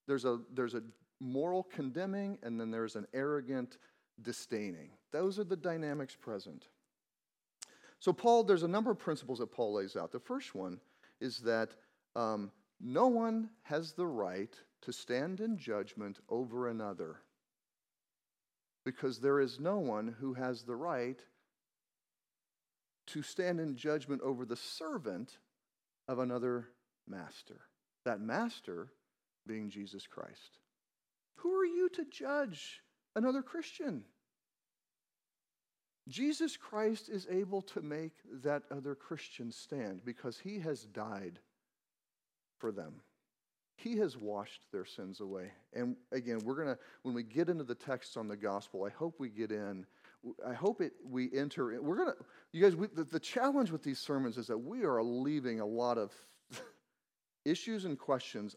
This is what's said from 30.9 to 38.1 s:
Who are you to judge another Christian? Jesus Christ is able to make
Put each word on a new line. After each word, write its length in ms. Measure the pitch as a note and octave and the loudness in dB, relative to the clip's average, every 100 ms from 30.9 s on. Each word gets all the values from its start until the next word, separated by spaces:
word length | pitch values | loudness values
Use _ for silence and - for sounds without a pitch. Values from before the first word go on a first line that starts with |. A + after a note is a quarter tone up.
| _ _ _ _ - | _ _ _ _ -4
Who 180 | F4 | 2
are 120 | F#4+ F4+ | 4 4
you 240 | E4+ F4+ | 4 2
to 160 | F4+ C#4+ | 2 -6
judge 760 | - C4+ C#4+ C4+ D3+ - - _ _ _ G#3+ | -6 0 0 0 -4 -10 -14 _ _ _ 2
another 280 | B3 C4+ | 4 4
Christian? 640 | C4 E4+ D#4+ - A#3+ C3 G2+ _ _ _ _ _ _ _ _ _ _ _ _ _ _ _ _ _ _ _ - | 0 -6 -8 -6 -4 -4 -8 _ _ _ _ _ _ _ _ _ _ _ _ _ _ _ _ _ _ _ -14
Jesus 500 | C#3 C#4+ D4+ D#4+ - | 0 2 4 0 0
Christ 520 | - G#3+ G#3+ G#3+ - | -6 2 4 2 -2
is 180 | G3+ F3+ | -4 0
able 320 | F#3 F#3+ G3 | 2 2 0
to 180 | F#3+ - | -2 -4
make 320 | D3+ D3+ D#3+ | -2 -4 -4